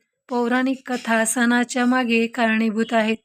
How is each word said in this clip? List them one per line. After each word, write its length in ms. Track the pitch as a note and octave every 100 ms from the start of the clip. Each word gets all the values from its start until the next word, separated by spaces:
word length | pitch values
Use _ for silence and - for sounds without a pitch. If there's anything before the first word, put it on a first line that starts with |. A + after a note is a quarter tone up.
| _ _ -
पौराणिक 480 | A#3+ A#3 B3+ B3+ C4 -
कथा 400 | B3 A#3 A3+ A3+
सणाच्या 600 | B3+ A#3+ A#3+ B3 B3+ B3
मागे 420 | B3+ A#3+ A#3 A3+
कारणीभूत 640 | A#3 A3+ A3 A3+ G#3+ A3+
आहेत. 240 | A3+ G#3+ A3